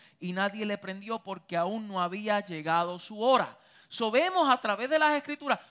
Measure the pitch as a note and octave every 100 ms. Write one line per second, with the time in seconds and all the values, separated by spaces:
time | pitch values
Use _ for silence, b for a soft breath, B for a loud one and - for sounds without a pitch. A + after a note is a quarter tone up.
0 | b b F3+ F3+ G3+ G#3 G#3+ G3+ F#3+ F#3+
1 | G3+ A3+ G3 F#3 - E3+ F3 A3 G#3+ F#3+
2 | F3 F#3+ G#3+ G#3 G3+ D#3+ D#3 E3 E3+ F3
3 | - G#3+ A#3 B3+ D3+ - b b b -
4 | A3+ A#3+ F4 F#4 D4 B3 A3 G3+ B3+ D#4
5 | D4+ D4 C#4+ D4 C#4+ A3 B